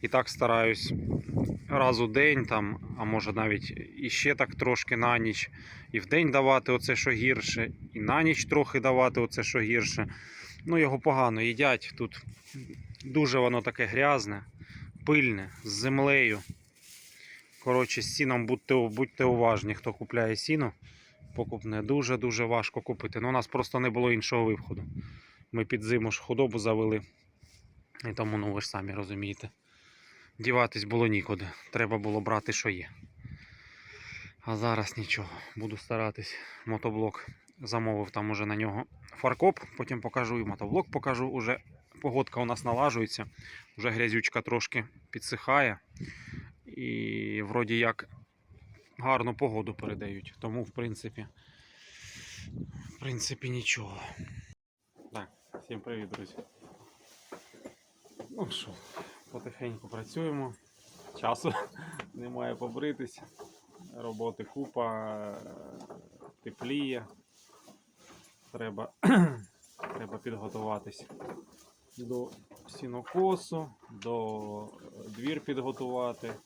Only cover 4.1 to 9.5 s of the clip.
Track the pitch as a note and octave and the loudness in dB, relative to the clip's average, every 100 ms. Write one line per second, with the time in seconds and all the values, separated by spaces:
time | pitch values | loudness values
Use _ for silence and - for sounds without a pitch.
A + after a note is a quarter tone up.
4.1 | - C#3+ C#3+ C3 - B2 B2 - A#2+ A#2+ | 2 2 4 2 2 2 2 2 2 4
5.1 | A#2+ A2+ G#2 - - - - - A2+ F#2 | 4 2 0 -4 -8 -16 -18 -6 -6 2
6.1 | D#3 E3 C3+ C3+ C3+ - B2 - B2 - | 4 6 6 8 6 6 0 2 0 2
7.1 | A#2 B2+ A#2+ - A#2 A2+ - - A2+ G#2+ | 2 2 2 0 -2 -2 -4 -12 -4 2
8.1 | C3+ D#3+ D#3 - D3 C#3+ C3+ C3 B2+ B2+ | 4 4 2 2 4 4 2 4 6 6
9.1 | B2+ A#2 - A2+ | 4 0 0 0